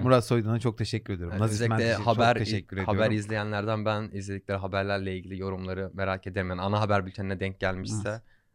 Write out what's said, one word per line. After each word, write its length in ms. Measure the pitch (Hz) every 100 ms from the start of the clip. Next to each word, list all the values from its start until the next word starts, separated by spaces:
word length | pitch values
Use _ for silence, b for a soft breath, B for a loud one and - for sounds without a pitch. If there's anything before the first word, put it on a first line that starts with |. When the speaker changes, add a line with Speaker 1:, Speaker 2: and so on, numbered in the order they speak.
Speaker 1:
Murat 220 | 123 127 113
Soydan'a 340 | 120 107 117
çok 180 | 117 104
teşekkür 340 | 107 110 -
ediyorum. 180 | 92 85
Speaker 2:
Evet, 80 | 92
Speaker 1:
Nazif 140 | 107
Speaker 2:
özellikle 200 | 104 117 113
Speaker 1:
Menteş'e 200 | 117 104
çok 100 | 117
Speaker 2:
haber, 280 | 110 117 117
Speaker 1:
teşekkür 380 | 104 104 - 95
Speaker 2:
haber 140 | 95 101
Speaker 1:
ediyorum. 180 | 110 107
Speaker 2:
izleyenlerden 680 | 104 107 104 104 104 107
ben 260 | 104 104 107
izledikleri 460 | 98 98 98 - 98
haberlerle 580 | 95 98 98 101 95 92
ilgili 220 | 90 92
yorumları 520 | 95 92 92 92 95
merak 320 | 92 95 95 98
ederim. 220 | 95 92
Yani 120 | 90
ana 200 | 98 104
haber 260 | 107 101 92
bültenine 340 | 101 98 95
denk 200 | 95 95
gelmişse 480 | 95 92 98 107 101
Speaker 3:
Evet. 140 | 113 - _ _